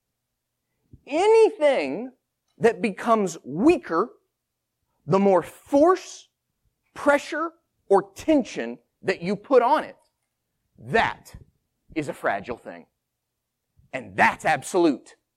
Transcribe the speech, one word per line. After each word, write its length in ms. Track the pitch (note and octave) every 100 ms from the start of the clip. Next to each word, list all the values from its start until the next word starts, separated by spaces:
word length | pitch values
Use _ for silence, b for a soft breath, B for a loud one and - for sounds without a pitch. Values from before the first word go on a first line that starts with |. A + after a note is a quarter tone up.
| _ _ _ _ _ _ _ _ _ - -
Anything 1040 | D4+ G#4 A4+ G#4+ - D4 A#3 C#3 D#3+ B3+ - _ _ _ _
that 240 | A3 F3+
becomes 560 | G#3 F#3 A#3+ A3 F#3 D#3+
weaker, 640 | B2 D3+ D4 F4 - E3 A#3+ - _ _ _ _ _ _ _ _ C#3+
the 120 | F#3+
more 240 | G3 F3+
force, 880 | D3+ - _ C#4+ E4 F4+ - - _ _ _ _ _ _ _
pressure, 600 | - C#4+ C#4+ - D4+ E4+ - _ _ _
or 240 | G3 G3
tension 640 | - - D4+ - D3+ A#2 A#2+ _ _
that 200 | - F#3
you 120 | E3+
put 280 | G3+ - B3
on 220 | A#3+ D4
it, 120 | G#2 - _ _ _ _ _ _ _ _
that 560 | A2+ G#3+ D3 - - - - _ _ _ _
is 140 | D#3 C#3+
a 40 |
fragile 460 | - C#3 G2+ G2 A#2
thing. 280 | G#2+ E2+ - _ _ _ _ _ _ _ _ _ _
And 220 | C3 G#2+
that's 300 | F#2+ A3 E3
absolute. 720 | F3 D3 - F#3+ E3+ A#2+ - _ _